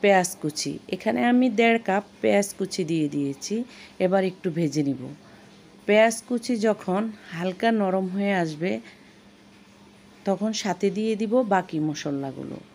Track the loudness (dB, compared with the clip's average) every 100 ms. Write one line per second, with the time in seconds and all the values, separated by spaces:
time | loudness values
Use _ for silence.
0 | 6 6 4 -2 -6 -4 -6 -8 -8 -4
1 | -2 0 2 4 2 4 4 2 2 -2
2 | -2 -4 2 2 2 -4 -8 -4 -2 0
3 | -2 -2 -4 -6 -6 -6 -6 -12 -20 -2
4 | 0 2 0 -4 -6 -2 -2 0 -2 -2
5 | -8 -14 -20 -20 -20 -20 -20 -16 2 6
6 | 6 2 -4 -4 -2 0 0 0 -2 -2
7 | -2 -8 -14 -6 -6 0 0 2 2 0
8 | -2 -2 0 0 0 -2 -4 -4 -8 -20
9 | -20 -20 -20 -20 -20 -20 -20 -20 -20 -20
10 | -20 -10 -4 -2 -2 -4 -4 0 -2 0
11 | -2 -2 0 0 2 0 0 -2 -2 -4
12 | -6 -6 -6 -10 -12 -14 -16